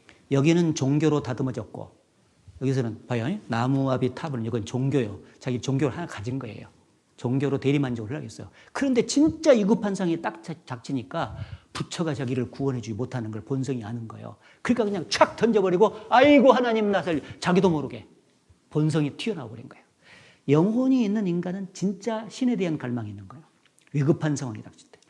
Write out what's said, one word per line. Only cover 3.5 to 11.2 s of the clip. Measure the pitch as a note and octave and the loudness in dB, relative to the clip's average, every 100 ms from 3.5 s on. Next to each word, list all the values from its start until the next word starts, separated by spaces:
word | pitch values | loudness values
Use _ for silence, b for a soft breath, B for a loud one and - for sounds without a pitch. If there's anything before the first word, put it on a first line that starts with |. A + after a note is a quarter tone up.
| A#2 B2+ C#3 C3+ C3 B2+ | -2 0 0 0 0 -2
타볼", | - E3 B2+ | -2 -8 -6
이건 | A2+ A#2 G#2 | -4 -4 -4
종교요. | B2+ C3+ C#3+ A2 G2+ B B | -4 0 0 -2 -6 B B
자기 | C3+ A#2+ | -6 -4
종교를 | C#3 C3+ C#3 - | -2 0 0 -2
하나 | - | -10
가진 | - G#2+ C3 | -10 -8 -8
거예요. | A#2 G#2 - _ _ _ _ - | -10 -14 -18 _ _ _ _ -8
종교로 | A#2+ C3+ C#3 C3+ | -2 0 0 0
대리만족을 | C3+ D3 C3+ A#2 G#2+ D3 | 2 2 0 -4 -6 -8
하겠어요. | A#2 - G2+ B B | -10 -14 -18 B B
그런데 | - C#4 A#3+ | -4 0 2
진짜 | - C#4+ D#4 D#4 D#4 | 2 4 2 4 4
위급한 | A#3+ G3 A#3 G#3 | 4 4 2 0
상황이 | F#3+ F3+ E3 | -2 -2 -2
딱 | G#3+ - | -4 -10
닥-, | - D3+ | -12 -14
닥치니까 | - A#2+ - C3+ A2+ E3 | -12 -12 -6 -8 -6 -8